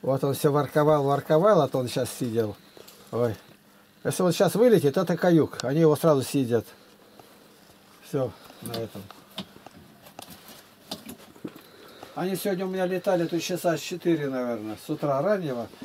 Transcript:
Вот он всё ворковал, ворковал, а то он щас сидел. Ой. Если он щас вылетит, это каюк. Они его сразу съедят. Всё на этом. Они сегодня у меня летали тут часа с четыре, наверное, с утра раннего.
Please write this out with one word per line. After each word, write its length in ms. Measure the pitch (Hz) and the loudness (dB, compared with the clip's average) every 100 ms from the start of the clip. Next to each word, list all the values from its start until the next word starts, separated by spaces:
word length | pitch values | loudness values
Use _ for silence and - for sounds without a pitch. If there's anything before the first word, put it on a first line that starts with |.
Вот 200 | 127 131 | -2 -2
он 100 | 139 | -2
всё 180 | 131 151 | 0 2
ворковал, 520 | 143 139 156 147 151 | 2 0 2 4 4
ворковал, 580 | 139 143 - 156 196 196 | 2 -2 2 4 6 4
а 60 | 135 | 4
то 100 | 135 | 0
он 100 | 123 | -2
щас 220 | 135 123 | -4 -4
сидел. 460 | - 123 110 110 98 - - - - - | -4 -4 -2 -2 -6 -18 -20 -20 -20 -10
Ой. 240 | 113 120 98 - - _ _ _ _ | -2 -2 -2 -12 -20 _ _ _ _
Если 180 | - - | -8 0
он 100 | 180 | 0
щас 220 | 170 185 | 2 2
вылетит, 420 | 185 247 202 143 160 | 4 6 6 4 0
это 200 | 185 170 | -2 0
каюк. 420 | 185 165 135 - | 4 4 4 -2
Они 160 | 120 147 | -4 2
его 160 | 160 147 | 4 4
сразу 260 | 165 143 | 4 2
съедят. 440 | 123 143 123 117 104 - - _ - - - - _ _ _ - _ - - | 2 -2 0 0 -2 -18 -20 _ -20 -20 -20 -20 _ _ _ -20 _ -20 -8
Всё 260 | 143 127 - - - | -4 -4 -6 -20 -18
на 100 | - | -12
этом. 300 | 113 110 101 98 - - - - - - - - - - - - - - - - _ - - - - - - - - - - - - - - | -10 -10 -12 -18 -20 -20 -16 -16 -18 -20 -20 -20 -20 -20 -20 -20 -20 -20 -20 -20 _ -16 -16 -16 -20 -20 -18 -16 -16 -20 -20 -20 -20 -16 -8
Они 160 | 175 185 | -4 -4
сегодня 300 | 208 185 190 | -4 -4 -4
у 20 | |
меня 180 | 190 180 | -2 -2
летали 400 | 185 180 185 165 | -2 0 0 0
тут 160 | 170 | -2
часа 340 | - 175 175 151 | -4 -2 -2 -2
с 40 | |
четыре, 480 | - 180 175 165 143 | -6 -6 0 0 0
наверное, 480 | 131 123 117 107 107 | -4 -4 -6 -8 -12
с 60 | - | -8
утра 320 | 151 151 135 | -6 -2 0
раннего. 460 | 170 208 160 120 110 - | 0 0 -2 -6 -8 -12